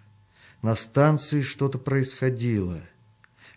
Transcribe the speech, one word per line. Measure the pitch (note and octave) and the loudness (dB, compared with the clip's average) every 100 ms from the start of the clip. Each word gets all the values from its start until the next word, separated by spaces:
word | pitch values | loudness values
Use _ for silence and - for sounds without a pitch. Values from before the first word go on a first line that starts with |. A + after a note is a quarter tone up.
| - _ _ _ - - | -20 _ _ _ -20 -4
На | A2 A2 | -2 -2
станции | - C#3 D3 D3+ - D3 | 0 4 4 4 0 -2
что-то | B2+ - C#3 C3 | -2 -2 -2 -2
происходило. | - C3+ C3+ - C3 A#2+ A#2+ G#2+ F2+ E2 F2 _ _ _ _ _ - | -2 0 -2 -2 -2 0 0 0 -2 -6 -12 _ _ _ _ _ -20